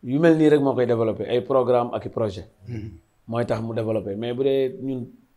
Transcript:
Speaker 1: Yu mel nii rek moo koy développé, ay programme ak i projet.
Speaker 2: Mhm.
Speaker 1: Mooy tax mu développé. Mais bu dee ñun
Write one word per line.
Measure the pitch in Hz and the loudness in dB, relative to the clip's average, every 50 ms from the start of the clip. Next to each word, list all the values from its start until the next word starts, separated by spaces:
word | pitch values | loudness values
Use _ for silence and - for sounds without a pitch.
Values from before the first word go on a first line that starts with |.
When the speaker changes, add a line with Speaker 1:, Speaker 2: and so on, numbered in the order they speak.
| - | -8
Speaker 1:
Yu | 127 127 143 | -4 -2 4
mel | 165 170 160 | 6 6 6
nii | 160 156 151 | 6 6 6
rek | 147 151 | 6 6
moo | 143 139 127 | 4 2 2
koy | 110 127 | 2 2
développé, | 117 120 113 117 113 104 95 104 - | 2 2 2 2 0 0 -4 -4 -2
ay | - 123 123 | -2 -2 0
programme | - 139 131 123 117 123 123 120 120 110 | 2 2 2 4 4 2 2 2 0 -4
ak | 113 95 | -8 -8
i | 104 | -8
projet. | - - 113 107 92 95 87 - _ _ 98 98 | -4 -4 -4 -4 -4 -8 -14 -16 _ _ -16 -14
Speaker 2:
Mhm. | 120 110 107 110 - 80 _ _ _ _ _ - | -12 -12 -12 -14 -16 -18 _ _ _ _ _ -8
Speaker 1:
Mooy | 113 117 120 | -4 -4 -2
tax | 113 120 110 113 | -2 -2 -4 -4
mu | 113 113 | -6 -4
développé. | 120 113 110 110 110 92 104 98 | -4 -2 -2 -2 -2 -2 -4 -6
Mais | 101 113 120 120 | -6 -6 -6 -4
bu | 123 135 | 0 0
dee | 135 135 135 135 127 - - 120 | 0 2 2 0 -2 -4 -6 -8
ñun | 135 135 127 117 - - _ _ _ _ | -8 -6 -8 -8 -12 -16 _ _ _ _